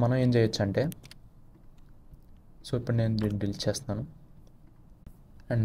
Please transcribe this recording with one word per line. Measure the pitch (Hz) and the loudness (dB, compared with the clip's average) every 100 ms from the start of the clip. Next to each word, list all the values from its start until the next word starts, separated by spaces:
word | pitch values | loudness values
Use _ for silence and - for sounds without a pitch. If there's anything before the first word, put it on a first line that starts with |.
| 120 | 2
మనం | 127 127 | 4 4
ఏం | 120 | 4
చేయొచ్చు | 113 - 101 | 4 2 0
అంటే, | 92 143 - - - - - - - - - - - - - - - - - - | 0 -2 -4 -14 -20 -20 -20 -20 -20 -20 -20 -20 -20 -20 -20 -20 -20 -20 -20 -6
so, | 120 | -6
ఇప్పుడు | 120 117 | 0 0
నేను | 113 110 | 2 2
దీన్ని | 107 101 101 | 0 0 -4
డిలీట్ | 101 - | -4 -2
చేస్తాను. | 101 - 104 139 - - - - - - - - - - - - - - | -2 -4 -6 -6 -12 -20 -20 -20 -20 -20 -20 -20 -20 -20 -20 -20 -18 -4
And | 120 | 0